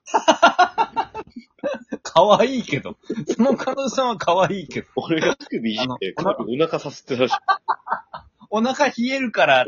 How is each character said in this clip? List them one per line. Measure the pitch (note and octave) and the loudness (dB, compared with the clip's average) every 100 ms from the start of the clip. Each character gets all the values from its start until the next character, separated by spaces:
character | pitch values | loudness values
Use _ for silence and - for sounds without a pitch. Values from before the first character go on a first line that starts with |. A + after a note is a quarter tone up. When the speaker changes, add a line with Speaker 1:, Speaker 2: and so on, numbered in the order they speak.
| - | -4
Speaker 1:
<laughs> | - - D#4 E4+ - F4+ - - - G#4 A4 - B3 - _ C#5+ C5+ - - | 0 2 6 4 6 2 2 -2 -4 -8 -10 -16 -18 -20 _ -8 -8 -10 -14
可 | - - G3+ F#3 | 0 4 6 6
愛 | A#3 C4 | 4 -2
い | |
け | - C3+ | -4 -6
ど。 | F2+ - - - - - | -6 -12 -10 -8 -4 0
そ | |
の | B3+ B3+ | 2 0
彼 | - | -2
女 | C4 C4+ | -4 -4
さ | - | -2
ん | B3+ | -2
は | G3+ | -2
可 | - F3 | 0 2
愛 | E3+ G3 | 2 -2
い | D#3 | -8
け | - | -10
ど。 | - - | -8 -8
Speaker 2:
俺 | - D#3+ | -2 0
が | - - | 0 -2
乳 | - | -6
首 | G#3+ A2+ | -6 -4
い | G#2+ | -4
じ | |
っ | B2+ B2 | -4 -6
て、 | F#2+ - | -6 -4
Speaker 1:
あ | |
の、 | F3+ F#3+ | -2 -2
Speaker 2:
彼 | G#2+ | -4
女 | B2+ | -2
お | D#3 | 0
腹 | D#3 | -2
さ | D3 | -8
せ | B2+ - | -14 -8
て | B2 | 0
た | |
ら | B2 | 0
し | |
い。 | - | 0
Speaker 1:
<laughs> | - - - - - - - - - _ - | 0 -2 -2 -6 -6 -8 -8 -20 -20 _ -6
お | G#3+ | -2
腹 | A#3 B3+ C#4 | -2 2 0
冷 | B3+ A#3+ | 0 -2
え | C4+ | -2
る | B3+ | -2
か | - D#3 | 2 4
ら | C3 | 4